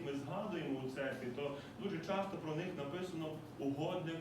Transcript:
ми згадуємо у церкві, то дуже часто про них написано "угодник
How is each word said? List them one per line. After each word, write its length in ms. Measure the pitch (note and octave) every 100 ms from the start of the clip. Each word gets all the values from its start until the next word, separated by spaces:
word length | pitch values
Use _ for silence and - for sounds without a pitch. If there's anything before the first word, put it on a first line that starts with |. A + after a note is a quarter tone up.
| C#3+
ми 60 |
згадуємо 680 | C#3 C#3+ F#3+ G#3+ E3+ C#3+ C3
у 40 | C3
церкві, 400 | C#3+ C3+ A#2+ B2 A#2
то 140 | C#3+ C#3+ - -
дуже 160 | F#3+ E3
часто 380 | E3 G3 F#3+ E3+
про 100 | D#3+
них 120 | D#3 F#3 F3
написано 500 | F3+ F3+ F3+ D#3+ D#3 D#3 - -
"угодник 580 | C#3 C#3 E3 F3+ D#3+ E3